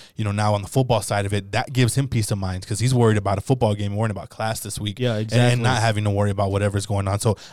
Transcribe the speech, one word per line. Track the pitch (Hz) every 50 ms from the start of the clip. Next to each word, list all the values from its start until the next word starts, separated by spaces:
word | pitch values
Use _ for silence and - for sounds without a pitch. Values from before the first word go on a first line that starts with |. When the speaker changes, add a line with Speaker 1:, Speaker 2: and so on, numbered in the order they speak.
| - - _
Speaker 1:
you | - 110
know, | 101
now | 101 104 104 107 104
on | 101 98
the | -
football | - 131 131 117 117 107 -
side | - 104 101 101
of | 98 104
it, | 101 98 98
that | 101 117 127 - 131
gives | 127 127 110 -
him | 135 139
peace | 123 - 117 107 -
of | 110 98
mind | 95 92 92 92 -
'cause | - 107 95
he's | 117 131 131
worried | 120 117 110 107
about | 107 98 98 101 95
a |
football | - - 135 120 120 107 104
game, | 104 104 101 101
worried | 104 113 110 98
about | 92 85 -
class | - - 110 110 110 -
this | - 101 - -
week, | 107 104 98 120
Speaker 2:
Yeah, | 123 123 110
Speaker 1:
and, | 107 110
Speaker 2:
exactly. | 110 110 120 120 123 120
Speaker 1:
and | 120 117
not | 123 131 110 110
having | 113 104 104 104
to | 104
worry | 98 101 104 104
about | 101 101 101 98 98
whatever's | 98 104 104 98 101 -
going | - 104 101 98 95
on. | 101 98
So | - 113 98 - - -